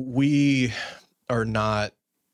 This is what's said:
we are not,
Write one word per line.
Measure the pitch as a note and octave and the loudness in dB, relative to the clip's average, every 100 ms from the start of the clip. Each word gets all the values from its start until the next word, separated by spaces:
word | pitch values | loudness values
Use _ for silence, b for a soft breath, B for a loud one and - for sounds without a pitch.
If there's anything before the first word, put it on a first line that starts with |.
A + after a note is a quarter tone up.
| C3 | -2
we | B2 C#3+ C#3+ C#3+ C3+ B2 A2 B B B _ - | 0 2 4 4 2 0 -4 B B B _ -4
are | A#2 | -2
not, | A2 A2 G#2+ G#2+ G#2 - _ _ _ | -2 0 0 0 -4 -8 _ _ _